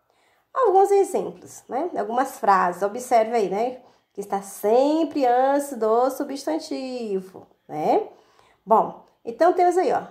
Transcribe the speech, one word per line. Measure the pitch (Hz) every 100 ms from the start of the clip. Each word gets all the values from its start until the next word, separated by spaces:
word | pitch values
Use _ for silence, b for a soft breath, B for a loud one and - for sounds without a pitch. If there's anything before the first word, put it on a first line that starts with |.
| _ _ _ _ _
Alguns | 539 480 381 403
exemplos, | 403 370 220 170 - - - -
né? | 233 349 -
Algumas | 208 247 285 -
frases. | 208 190 185 -
Observe | 202 240 - 233 220
aí, | 240 185
né? | 196 247 254 b b b
Que | -
está | 196 202
sempre | - - 208 240 285 311 302 302 247
antes | 247 269 285 285 233
do | 220 226 262
substantivo, | 269 285 277 - 311 - 269 262 247 220 190 185 - - _ _
né? | 151 180 349 440 b b b b b 190
Bom, | 214 - - _ _
então | 233 233 330
temos | 349 359 349
aí, | 349
ó. | - 180